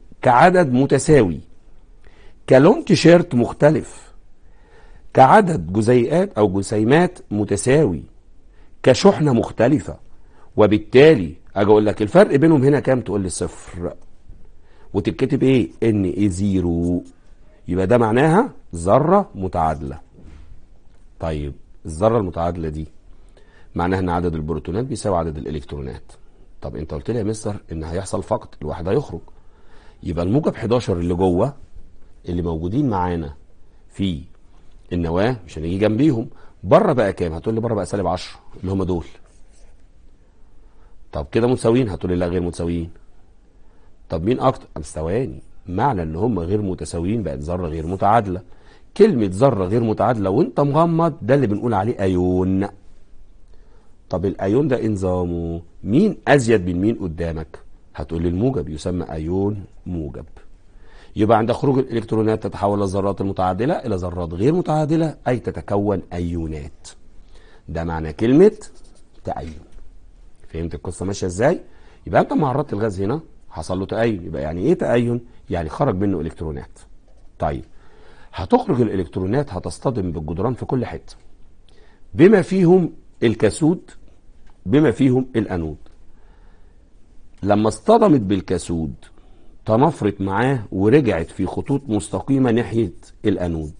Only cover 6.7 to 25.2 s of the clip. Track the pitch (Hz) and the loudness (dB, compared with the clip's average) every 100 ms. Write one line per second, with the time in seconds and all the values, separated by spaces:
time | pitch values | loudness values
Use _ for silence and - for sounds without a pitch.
6.7 | 107 110 151 180 - - 104 101 101 120 | 0 4 4 4 -2 -6 -2 0 0 2
7.7 | 147 135 78 - - - - - - - | 4 2 0 -10 -20 -20 -20 -20 -20 -20
8.7 | - - 127 196 165 151 117 - - 117 | -2 2 6 6 4 2 2 0 2 2
9.7 | 143 - - - - - - - - 104 | 2 -2 -14 -16 -20 -20 -20 -6 4 4
10.7 | 104 - 123 151 139 80 80 - 98 101 | 4 4 8 8 8 2 -8 -8 0 4
11.7 | 107 107 - 104 175 208 139 160 156 135 | 6 4 0 2 6 6 6 4 4 4
12.7 | 143 - 131 107 101 92 - 85 - - | 2 2 0 0 -4 -4 -4 -6 -8 -16
13.7 | 87 87 - - - - - - - - | -10 -10 -10 -18 -20 -20 -18 -18 -20 -20
14.7 | - - 98 107 85 131 135 131 131 - | -20 -8 -4 -4 -2 -2 0 2 2 0
15.7 | - 113 107 92 95 104 90 101 95 87 | -2 0 2 0 0 0 0 0 0 0
16.7 | 85 87 87 - - - - - - - | 0 0 -2 -4 -16 -20 -20 -20 -16 -6
17.7 | 90 95 120 113 117 156 175 262 - - | -2 2 4 4 4 4 4 2 -4 -14
18.7 | 85 85 120 156 202 190 - 92 85 80 | -6 2 4 4 2 0 -6 -4 0 0
19.7 | 76 71 65 - - - - - - - | -2 -6 -12 -16 -20 -20 -20 -20 -20 -20
20.7 | - - - - - 82 78 71 67 - | -20 -20 -20 -20 -8 -6 -4 -6 -10 -16
21.7 | - 82 78 107 117 92 82 85 85 80 | -16 -12 0 2 2 -2 -2 -4 -4 -6
22.7 | 76 78 - - - - - - - - | -8 -10 -14 -20 -20 -20 -20 -20 -20 -12
23.7 | 85 87 95 92 85 87 80 78 78 82 | -4 -2 0 0 -2 -2 -4 -4 -6 -6
24.7 | 92 131 110 107 87 | -6 -6 -6 -2 -2